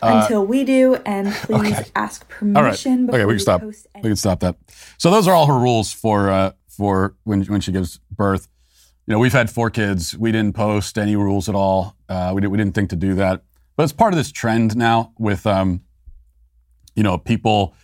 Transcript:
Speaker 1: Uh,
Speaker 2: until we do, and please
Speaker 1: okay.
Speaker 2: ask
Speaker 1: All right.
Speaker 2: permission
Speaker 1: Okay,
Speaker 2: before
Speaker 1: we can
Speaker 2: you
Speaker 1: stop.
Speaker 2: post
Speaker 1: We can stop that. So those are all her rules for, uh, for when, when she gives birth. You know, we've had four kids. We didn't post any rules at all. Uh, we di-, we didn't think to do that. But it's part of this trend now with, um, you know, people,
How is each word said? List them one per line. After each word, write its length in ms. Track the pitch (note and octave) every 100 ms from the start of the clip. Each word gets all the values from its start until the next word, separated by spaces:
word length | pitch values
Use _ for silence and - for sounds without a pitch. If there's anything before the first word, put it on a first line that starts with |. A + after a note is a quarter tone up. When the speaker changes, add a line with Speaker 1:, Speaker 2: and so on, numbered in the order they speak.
Speaker 1:
Uh, 200 | - -
Speaker 2:
until 200 | - A3
we 200 | G3 C4
do, 320 | C4+ C4 C4 B3+ -
and 260 | G3+ G3+
please 420 | G#3 - A3 G#3
Speaker 1:
okay. 120 | G#3 - -
Speaker 2:
ask 300 | G#3+ - - -
Speaker 1:
All 60 | G#3
right. 80 | G3+
Speaker 2:
permission 380 | A#2 G2 C4+
Speaker 1:
Okay, 120 | B3+ B3
Speaker 2:
before 140 | B2
Speaker 1:
we 40 |
can 60 | G2+
Speaker 2:
you 60 | A2+
Speaker 1:
stop. 220 | G3 F2+
Speaker 2:
post 260 | - - _ -
Speaker 1:
We 40 |
can 140 | A2 G2+
stop 240 | G#2+ F3+
that. 160 | - - _ - - -
So 140 | E3+
those 160 | G#3+ C4+
are 80 | E3+
all 100 | D3
her 140 | C3
rules 340 | B2 A#2 G#2+
for, 380 | - A2+ G#2 G2
uh, 220 | F#2+ F#2+ - _
for 480 | - G2+ F#2+ G2 -
when, 200 | G#2+ G2+
when 180 | G2 G#2
she 100 | F#2
gives 280 | F#2 F2+ - -
birth. 380 | G2+ G2+ F#2+ - _ _ _ _ _ -
You 80 |
know, 60 | G#2+
we've 120 | B2
had 200 | C#3 A2+
four 180 | - A2+
kids. 480 | A#2 G2+ F#2+ E2 -
We 140 | A2+
didn't 240 | A2 G#2+ A2
post 420 | G#2+ G#2 G2 A2
any 180 | G#2 G#2
rules 320 | G2+ G2 F#2+
at 60 |
all. 420 | G2+ G2 F#2+ F#2+ - -
Uh, 220 | F#2 F2+
we 80 | G2
di-, 60 | G2
we 100 | G2+
didn't 160 | G2+
think 160 | G2+ F#2+
to 60 | F2
do 180 | F#2+
that. 300 | F#2 F#2+ F#2 _ _ _ -
But 80 |
it's 100 | D#3
part 180 | - A3+
of 60 | F3
this 140 | A#2
trend 440 | - A#2+ A2+ A2+ A2
now 380 | A#2+ A2+ A2 -
with, 260 | A2 G2 A2
um, 360 | F#2+ F#2+ F2+ - _ - - _ _ _ _ _ _ _ -
you 80 |
know, 160 | G#2 F2
people, 560 | - A2+ A2+ G#2 F#2 -